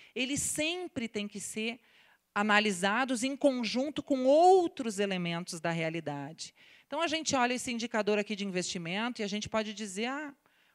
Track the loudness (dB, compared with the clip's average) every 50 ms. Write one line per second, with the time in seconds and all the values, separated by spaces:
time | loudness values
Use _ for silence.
0 | -20 -10 _ -4 -2 -2 -2 -2 -2 -2 -2 -2 -2 -2 -2 -4 -6 -8 _ -6
1 | -6 -6 -4 -6 -6 -6 -8 -10 -10 -8 -6 -4 -4 -4 -6 -8 _ _ _ _
2 | _ _ _ _ _ _ _ 0 2 6 6 6 6 4 2 2 0 2 2 2
3 | 0 0 -2 -2 -2 -4 -2 2 2 2 2 2 -2 -2 0 -2 -2 -2 -4 -8
4 | -2 -2 0 2 4 6 8 8 10 10 8 8 6 2 -4 -4 -6 -4 -2 -2
5 | -2 -2 0 -2 -2 -2 -4 -4 -6 -8 -12 -6 -4 -2 -2 0 -2 -2 -4 -4
6 | -6 -6 -8 -8 -10 -12 -12 -14 -16 -16 _ _ -20 -20 -20 -20 _ _ -4 -2
7 | -2 0 -2 -2 -2 0 2 2 2 2 2 -2 -4 -6 -6 -4 -6 -2 -2 0
8 | 2 2 2 2 0 -2 -4 -4 -4 -2 -2 -2 -4 -2 -6 -6 -6 -4 -4 -4
9 | -4 -4 -4 -4 -4 -4 -4 -6 -6 -2 -2 -2 -2 -2 -6 -8 -10 -8 -6 -4
10 | -4 -4 -4 -6 -8 -10 -14 _ _ _ _ _ _ _ _